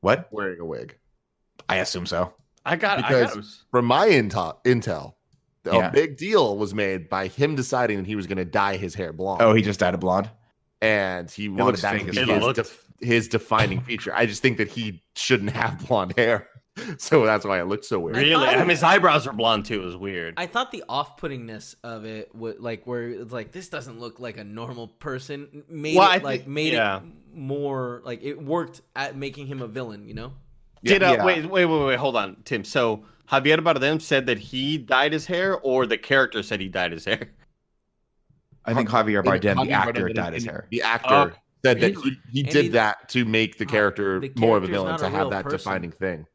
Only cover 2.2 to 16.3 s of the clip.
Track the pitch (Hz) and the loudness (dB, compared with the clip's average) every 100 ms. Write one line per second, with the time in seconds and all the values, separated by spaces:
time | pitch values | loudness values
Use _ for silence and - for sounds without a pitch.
2.2 | 90 _ _ _ - 170 208 196 117 131 | -4 _ _ _ -4 -2 0 -2 0 2
3.2 | 117 104 104 - _ 123 120 131 214 156 | 2 -2 -12 -20 _ 2 4 4 6 6
4.2 | 107 98 82 - 123 123 110 82 69 _ | 4 -2 -4 -2 2 2 2 -6 -8 _
5.2 | _ _ _ _ - 113 104 - 160 143 | _ _ _ _ 0 2 4 2 2 -2
6.2 | 180 214 127 101 104 101 101 95 82 95 | 0 4 4 2 -2 -2 -2 -2 -4 -4
7.2 | 95 - 147 147 123 131 120 104 92 107 | -4 0 0 0 -2 0 0 -2 -4 -6
8.2 | 90 95 90 104 98 95 95 82 90 80 | -4 -4 -2 0 0 -2 -6 -6 -8 -6
9.2 | 92 92 117 110 104 98 90 90 92 92 | -6 4 6 6 4 2 2 2 0 0
10.2 | 104 - _ _ _ _ 110 107 95 90 | -2 -10 _ _ _ _ 0 2 0 -4
11.2 | 85 - 104 95 101 95 101 101 90 101 | -10 -10 -8 0 2 2 0 -2 -4 -2
12.2 | 127 - 113 117 113 - _ _ 120 117 | 0 2 2 -2 -6 -8 _ _ 2 2
13.2 | 110 113 - 110 107 92 123 117 - - | 2 -4 0 2 2 0 -6 -8 -4 0
14.2 | 117 101 135 110 107 - 110 87 _ - | 0 2 0 0 -4 -4 -8 -10 _ -8
15.2 | - 110 101 113 113 - - 117 92 92 | 0 0 0 -2 -2 -4 -2 0 0 0
16.2 | 117 | 2